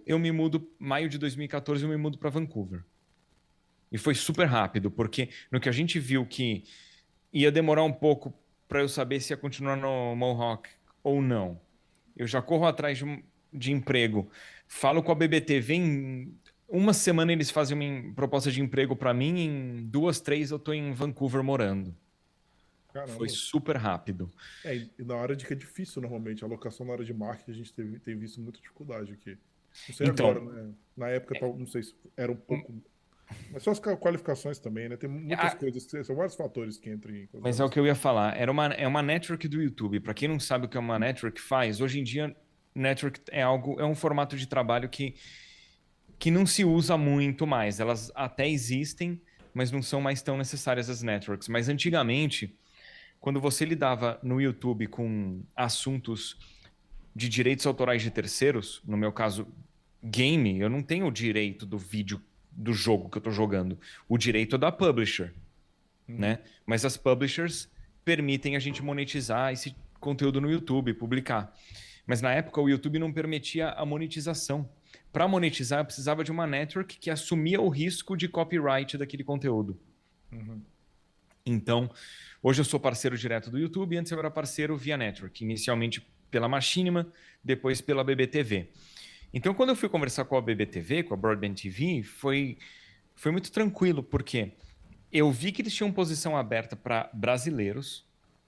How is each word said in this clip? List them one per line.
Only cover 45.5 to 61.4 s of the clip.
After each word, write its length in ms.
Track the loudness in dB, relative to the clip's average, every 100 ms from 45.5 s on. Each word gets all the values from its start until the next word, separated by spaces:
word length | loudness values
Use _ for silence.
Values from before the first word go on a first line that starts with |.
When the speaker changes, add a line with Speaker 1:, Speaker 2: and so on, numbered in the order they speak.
| -20 -20 _ _ _ _ -2
Speaker 1:
que 100 | 4
não 160 | 6
se 200 | 6 6
usa 340 | 6 6 6 4
muito 480 | 6 4 4 2 2
mais. 320 | 2 2 0
Elas 320 | 0 0 -4 -6
até 320 | -6 0 0
existem, 720 | 0 0 -2 -2 -4 -4 -6 -10 _ -10
mas 160 | -2 -2
não 100 | -2
são 200 | -2 0
mais 200 | 0 -2
tão 140 | -2 -2
necessárias 540 | -4 -4 0 0 0
as 100 | -4
networks. 460 | -2 -2 -2 -6 -2
Mas 220 | 0 0
antigamente, 920 | 0 2 2 4 2 0 -2 -6 -10 _ _ -20 -20 -20 _
quando 200 | -2 0
você 240 | 0 0
lidava 540 | 0 2 2 2 0 -2
no 160 | -2 2
YouTube 480 | 2 0 -2 -2 -2
com 520 | -4 -4 -2 -4 -6 -8
assuntos 840 | -4 -2 -2 -2 -4 -4 -6 -8 -12 -20 -20 -20 _ _ -18 -16
de 140 | -6 -2
direitos 360 | 2 2 4
autorais 380 | 0 2 2 2
de 80 | 0
terceiros, 720 | -2 -4 2 2 2 -2 -10
no 120 | -4 -2
meu 160 | 0
caso, 340 | 0 -2 -2 -8 -14 -20 _ _ _
game, 560 | -4 2 4 6 4 2
eu 100 | 0
não 140 | -2
tenho 240 | -2 0 0
o 60 |
direito 520 | 0 0 0